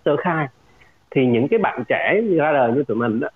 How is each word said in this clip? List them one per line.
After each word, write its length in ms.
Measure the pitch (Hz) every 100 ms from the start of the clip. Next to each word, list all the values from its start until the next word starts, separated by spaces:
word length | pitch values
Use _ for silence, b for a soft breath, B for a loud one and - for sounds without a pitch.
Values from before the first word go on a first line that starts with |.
| -
sơ 100 | 143
khai. 300 | 180 160 143 - b b b b _
Thì 140 | - 127
những 220 | 117 131
cái 120 | 226
bạn 240 | 160 - 117
trẻ 340 | 104 90 185 226 165
ra 140 | 151
đời 200 | 143 120
như 120 | 123
tụi 140 | 139 110
mình 220 | 120 110
á, 100 | 147